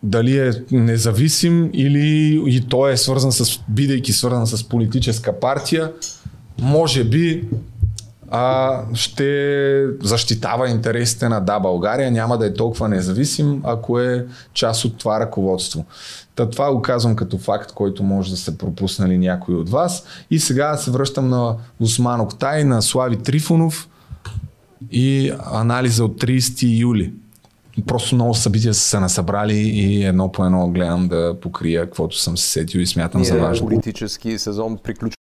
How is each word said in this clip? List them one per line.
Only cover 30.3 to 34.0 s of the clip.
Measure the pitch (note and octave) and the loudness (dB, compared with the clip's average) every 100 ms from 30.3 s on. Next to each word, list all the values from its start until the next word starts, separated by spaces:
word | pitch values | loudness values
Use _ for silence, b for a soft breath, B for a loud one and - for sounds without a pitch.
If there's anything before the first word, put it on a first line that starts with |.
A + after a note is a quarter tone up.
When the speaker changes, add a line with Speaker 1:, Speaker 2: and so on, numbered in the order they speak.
Speaker 1:
по | F#2 F#2 | 0 2
едно | F#2 F2+ | 2 2
гледам | F2 F2 E2+ F2+ | 0 0 0 0
да | F2 E2+ E2 | 2 0 -2
покрия | F2 - E2 E2 F2 | -8 -4 -2 0 -2
каквото | - E2 - | -4 -4 -2
съм | - F2 | -4 -2
се | - | -2
сетил | - D#2+ F#2+ | -2 -2 0
и | F2+ | 0
смятам | - E2 - | 0 -2 0
за | F#2 | 2
Speaker 2:
Ние | F#2 | 2
Speaker 1:
важно. | E2 F2 A2 | 2 0 0
Speaker 2:
политически | A2 A2+ A2 | 0 -2 -6